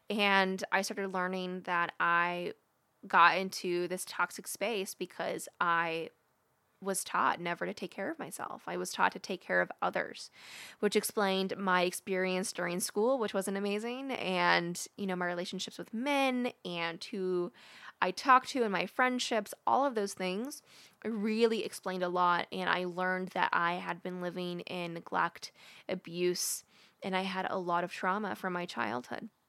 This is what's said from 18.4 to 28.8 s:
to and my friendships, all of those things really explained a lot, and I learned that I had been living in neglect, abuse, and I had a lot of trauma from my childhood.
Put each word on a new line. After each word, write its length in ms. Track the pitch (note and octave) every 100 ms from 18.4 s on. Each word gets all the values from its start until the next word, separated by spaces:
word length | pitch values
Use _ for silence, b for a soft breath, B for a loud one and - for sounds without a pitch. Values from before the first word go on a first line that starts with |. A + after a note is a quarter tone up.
| C4
to 120 | C4+
and 100 | A3+
my 140 | F#3 F3
friendships, 680 | - B3+ B3 - A3+ G3+ - -
all 200 | A#3 C#4
of 80 |
those 180 | A3 G3+
things 500 | - F#3 F#3+ C4 - B B B B
really 600 | G#3+ A3+ G#3+ A3 A3+ A3
explained 380 | - - F#3+ F#3
a 80 | F3
lot, 360 | F3+ F3+ F3 -
and 160 | F#3 F3
I 160 | F3
learned 440 | F3+ F3 F#3 F#3 F#3
that 200 | F#3 -
I 220 | F3 E3+
had 280 | F3+ F3+ F3
been 180 | F#3 F#3
living 400 | F3+ F3+ F3+ F3
in 340 | - F3+ E3+
neglect, 580 | E3+ - F3+ E3+ - - B B B -
abuse, 720 | F#3 - E3+ F3 F3 - - b b b _
and 140 | G3 F#3
I 60 |
had 240 | F#3+ F#3+ F#3
a 100 | G3
lot 260 | F3 F3
of 80 | F3
trauma 420 | - F#3+ G3 G#3 G#3
from 160 | F#3+
my 140 | F3+ F3
childhood. 640 | -